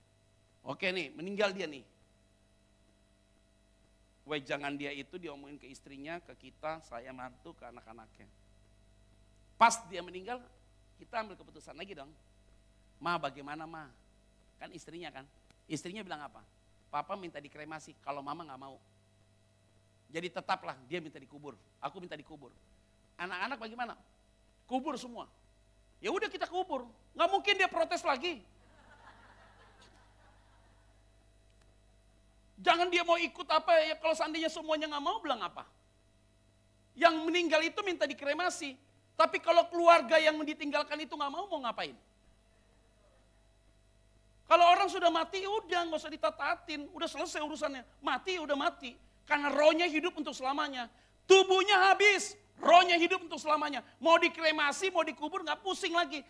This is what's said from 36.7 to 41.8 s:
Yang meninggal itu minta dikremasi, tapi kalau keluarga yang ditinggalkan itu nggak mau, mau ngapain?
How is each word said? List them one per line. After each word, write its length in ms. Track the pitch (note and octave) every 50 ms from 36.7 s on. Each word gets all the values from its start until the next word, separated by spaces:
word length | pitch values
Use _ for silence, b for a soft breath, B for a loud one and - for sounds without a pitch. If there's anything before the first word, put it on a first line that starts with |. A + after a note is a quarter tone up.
| _ _ _ _
Yang 240 | _ A#3+ D#4+ E4 D#4+ D#4+ D#4+
meninggal 400 | E4+ D#4+ F4+ E4+ D4+ D#4 D#4 D#4+
itu 160 | E4+ - G#4+ G4+
minta 160 | F#4+ F4 - D#4
dikremasi, 720 | C#4 C#4+ - C#4 C#4+ D4 D#4+ F4+ F4 - - D4+ C#4 C4 - _ _ _ _ _ _ _
tapi 240 | - D#4+ D#4+ F#4+ F4+
kalau 240 | - E4 E4+ E4+ E4 E4+
keluarga 480 | F4 E4+ E4+ E4+ E4+ E4 C4+ A3+ D#4+ D#4+
yang 160 | D#4 D#4 D#4 D#4 D#4
ditinggalkan 560 | D4 D4+ - D#4 D4 C#4 D4 D4 - D4 D4+
itu 160 | D#4 - E4
nggak 160 | D4+ D4 C#4+
mau, 160 | C#4 E4+ G4+
mau 160 | G4+ F4 D4 B3+
ngapain? 320 | A#3 G#3+ -